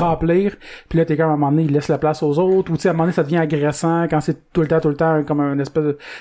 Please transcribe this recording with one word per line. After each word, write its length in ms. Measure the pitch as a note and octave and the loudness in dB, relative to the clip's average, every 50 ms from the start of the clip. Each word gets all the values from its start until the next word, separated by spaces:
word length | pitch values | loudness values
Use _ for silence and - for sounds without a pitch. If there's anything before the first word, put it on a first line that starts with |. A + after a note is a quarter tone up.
| F3 E3+ | 2 0
remplir, 460 | D#3+ - E3 E3 E3+ F#3+ G3+ G3+ - - - - - - - _ | 0 0 0 2 2 2 2 0 -4 -6 -16 -20 -20 -20 -10 _
puis 100 | - E3 | 0 0
là, 60 | E3 | 2
t'es 120 | D#3+ D3+ | 2 0
comme, 120 | D3 D#3+ D#3 | 0 2 0
à 40 | D3+ | 2
un 40 | |
moment 140 | D3 C#3+ C#3 | 0 2 2
donné, 120 | D3 D#3+ E3 | 2 2 2
il 80 | D3 | 2
laisse 160 | C#3+ D3 C#3 | 0 0 0
la 100 | - D3+ | 0 -2
place 240 | C#3 D#3 D3+ D3 - | 0 0 0 0 0
aux 160 | E3 D3 C#3+ | -2 0 0
autres, 340 | D#3+ F#3 F#3 F#3+ F#3+ F#3 - | 2 2 2 2 2 0 0
ou 40 | E3 | -4
tu 80 | D3+ - | 0 0
sais, 60 | F#3+ | 0
à 20 | |
un 20 | E3 | 0
moment 120 | E3 E3 | 2 0
donné, 80 | F3+ E3+ | 0 0
ça 100 | F3+ D3+ | 0 0
devient 140 | C#3 F3 | 0 0
agressant 720 | E3+ D#3+ D3+ D#3+ D3 C#3+ D3+ D3 - - E3 E3 E3+ E3+ E3 | 0 0 0 0 0 0 -2 -2 -2 -2 0 0 0 0 0
quand 120 | D#3 D3+ | 0 -2
c'est 300 | - - D3+ - _ _ - | 0 -2 -6 -6 _ _ -2
tout 80 | F3+ | -2
le 60 | D#3+ | 0
temps, 120 | D3 E3 D#3+ | 2 0 0
tout 100 | D#3 D#3 | 2 0
le 60 | C#3+ | 0
temps, 260 | C#3 E3 D#3+ D#3+ D3+ C#3+ | 0 0 2 2 0 0
comme 160 | D3 D3+ D3 | 0 -2 -2
un 180 | C#3+ C#3+ C#3 C#3+ | 0 0 -2 -2
espèce 240 | C#3 C#3 - D#3+ D3+ | -4 -2 -2 -2 -2
de... 140 | D3 C#3+ - - - - - | -2 -4 -6 -10 -18 -18 -18